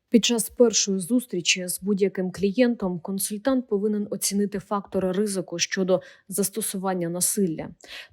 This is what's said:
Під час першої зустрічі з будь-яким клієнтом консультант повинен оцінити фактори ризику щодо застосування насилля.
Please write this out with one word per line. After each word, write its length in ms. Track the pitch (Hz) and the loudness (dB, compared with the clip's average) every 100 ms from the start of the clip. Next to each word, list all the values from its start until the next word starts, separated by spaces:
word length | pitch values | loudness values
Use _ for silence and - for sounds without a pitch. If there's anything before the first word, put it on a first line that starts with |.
| _ | _
Під 160 | 240 - | 4 4
час 240 | 233 - | 0 -2
першої 500 | - 240 208 - 190 | 4 6 6 0 0
зустрічі 680 | 175 247 247 180 160 190 180 | 0 0 0 -2 0 0 -2
з 140 | - | -4
будь-яким 500 | 190 202 190 190 185 | -2 2 2 0 -4
клієнтом 680 | - 196 196 247 240 190 180 | -2 0 4 2 2 -2 -4
консультант 680 | - 196 - 208 214 262 247 | -4 -6 -4 -4 0 0 0
повинен 400 | 202 214 208 208 | 0 0 0 -2
оцінити 480 | 196 - 196 202 190 | -4 -2 0 0 -2
фактори 520 | - 202 196 196 185 | -4 -4 -2 -2 0
ризику 480 | 185 208 190 170 170 | 0 -2 -2 -6 -4
щодо 420 | - - 185 185 - - - | -4 0 2 2 0 -18 -8
застосування 800 | 190 196 226 208 196 190 185 170 | -2 -2 -2 -6 -4 -2 -2 -2
насилля. 600 | 175 175 - 190 156 160 170 - - - | -2 0 2 0 0 -8 -14 -18 -18 -8